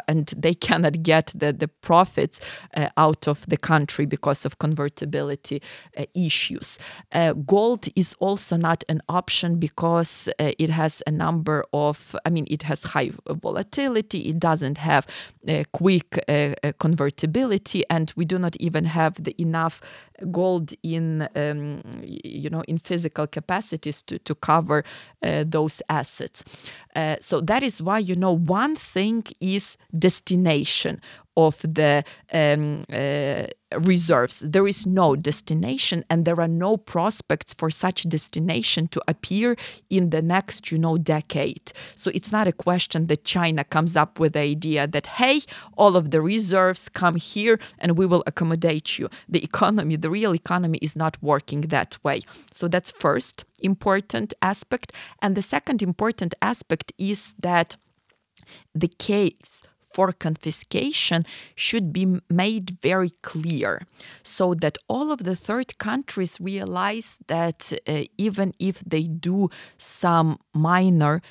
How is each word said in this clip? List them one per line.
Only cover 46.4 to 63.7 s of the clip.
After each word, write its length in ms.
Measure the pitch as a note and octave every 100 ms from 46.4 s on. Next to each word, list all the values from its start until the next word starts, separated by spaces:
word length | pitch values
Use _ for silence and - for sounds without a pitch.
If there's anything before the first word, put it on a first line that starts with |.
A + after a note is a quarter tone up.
| F#3+ F#3+ F#3 F3+ -
come 280 | - F3 E3+
here 420 | - G#3 A3 A3+ - -
and 200 | F3 E3+
we 80 | F#3+
will 160 | F3 -
accommodate 720 | - E3 E3 E3 D#3 - -
you." 120 | - - -
The 160 | E3+
economy, 520 | - - G#3 G#3+ D#3 D#3
the 140 | D#3+
real 240 | G3+ G#3+
economy, 440 | E3 - F3 E3+ D#3
is 160 | D3+ D#3
not 220 | D#3+ -
working 480 | C#3+ C#3+ - D3 D#3
that 300 | D3 - -
way. 200 | D3 C3 - - -
So 160 | - F3
that's 240 | F3+ -
first 520 | - D3+ D3 - - - -
important 720 | F#3+ G3 G3+ F#3+ G3+ A3+ G#3+ -
aspect. 520 | F#3 G3+ - B3 - - - -
And 140 | G3+
the 80 | G3
second 400 | - C#4+ - A#3+
important 520 | F3+ E3+ G#3+ - E3+ -
aspect 520 | G#3 A#3+ - E3 - -
is 380 | F#3+ G3+ - -
that 340 | F3 F3 E3+ - _ _ _ _ _ _ _ - _
the 140 | D#3 E3
case 760 | - - G3+ F#3+ - - - - _ _
for 180 | - F#3+
confiscation 1120 | - E3 D#3+ D#3+ - - - C#4 - - E3+ E3 - -
should 360 | - - A3+ E3+
be 120 | F3+
m-, 180 | F#3+ F3+ -
made 480 | E3+ G3+ A3 F3+ F3+
very 260 | D#3 F#3+ F3+ -
clear 580 | - D#3+ E3 C#3+ G2+